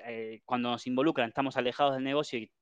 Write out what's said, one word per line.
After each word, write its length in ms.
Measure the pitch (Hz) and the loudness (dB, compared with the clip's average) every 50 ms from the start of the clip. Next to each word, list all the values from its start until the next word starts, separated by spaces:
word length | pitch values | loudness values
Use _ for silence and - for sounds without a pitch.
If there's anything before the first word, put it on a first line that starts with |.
| 95 | -12
eh, 340 | 117 117 113 113 110 113 107 _ | -10 -8 -8 -8 -8 -10 -12 _
cuando 260 | - 127 123 120 120 | -2 -2 0 0 0
nos 160 | 120 113 - | -2 -2 -2
involucran 440 | 127 127 127 139 165 147 139 120 113 | -2 2 2 4 4 4 2 2 0
estamos 260 | - 143 139 135 - | 0 0 -2 0 0
alejados 380 | 131 120 120 120 - 143 139 135 | 0 0 0 2 2 4 2 2
del 100 | 131 131 | 2 0
negocio 340 | 131 139 147 151 - - 117 | 0 0 0 0 -2 -4 -6
y 140 | 110 - _ _ | -6 -8 _ _